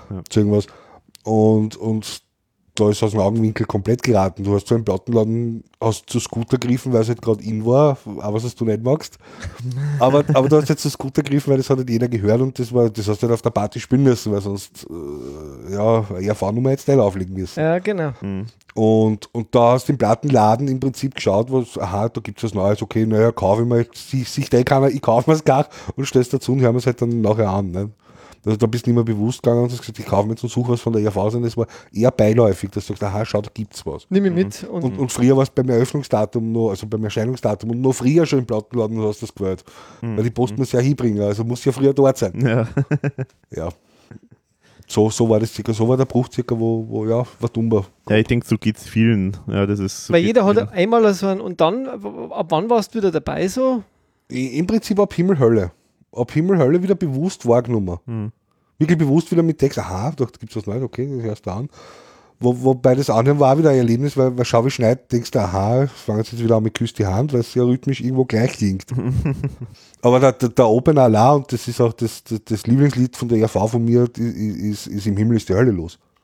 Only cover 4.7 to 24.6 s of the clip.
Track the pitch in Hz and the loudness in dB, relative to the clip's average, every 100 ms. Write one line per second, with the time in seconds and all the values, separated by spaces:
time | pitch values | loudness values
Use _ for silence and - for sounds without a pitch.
4.7 | 117 104 92 - 117 107 117 117 113 - | -2 0 -4 0 0 0 -2 -4 -8 -14
5.7 | - 113 107 - 120 - 117 113 127 123 | -6 -4 -4 -4 -6 -6 -8 -4 -2 0
6.7 | 123 131 117 110 117 113 107 107 110 113 | -2 0 0 0 -2 -2 -4 -2 -4 0
7.7 | 131 151 131 107 101 104 110 120 - 113 | 4 4 0 -8 -10 -6 -4 -6 -4 -2
8.7 | 107 120 156 - _ - - - - 123 | -2 0 -2 -4 _ -20 -16 -16 -12 -10
9.7 | 127 147 143 127 143 143 143 139 151 143 | -6 -4 2 4 4 4 2 6 4 4
10.7 | 156 147 - 135 - 139 143 139 135 131 | 0 -2 -4 -4 -2 0 -2 2 0 2
11.7 | 131 127 113 120 113 101 117 131 131 117 | -2 0 0 0 0 2 2 2 -2 -2
12.7 | 123 117 107 101 104 117 117 120 107 104 | 2 2 0 -4 -2 0 0 0 -2 -4
13.7 | 110 - 131 135 113 110 101 101 98 - | -6 -2 2 4 2 0 -4 -4 -8 -12
14.7 | - - 85 71 73 64 73 76 65 73 | -20 -16 -12 -10 -12 -12 -14 -16 -16 -8
15.7 | 101 110 113 101 92 98 104 98 113 135 | -2 2 2 0 -6 -4 -2 -2 -2 0
16.7 | 139 - 139 101 95 90 95 90 - 156 | -2 2 2 2 0 -8 -8 -8 -4 -2
17.7 | 175 190 196 151 120 101 95 110 _ _ | -2 -2 -4 -6 -6 -8 -8 -10 _ _
18.7 | - 110 110 110 107 - 120 110 123 120 | 0 2 4 2 0 -6 -10 0 4 4
19.7 | 127 - 139 107 113 147 127 107 117 139 | 4 0 -2 0 0 2 4 4 2 0
20.7 | 131 135 - 117 - - 98 120 131 117 | -2 -4 -4 -8 -4 0 0 0 -2 -2
21.7 | - 95 101 117 - 110 - 113 98 98 | -6 -6 -2 -4 -4 -12 -8 -6 -2 0
22.7 | 107 107 113 110 107 113 - 95 107 120 | 0 -2 -2 2 4 2 2 0 2 2
23.7 | 120 117 - - 135 120 - 135 120 | 2 0 -6 -6 -6 -4 -6 2 2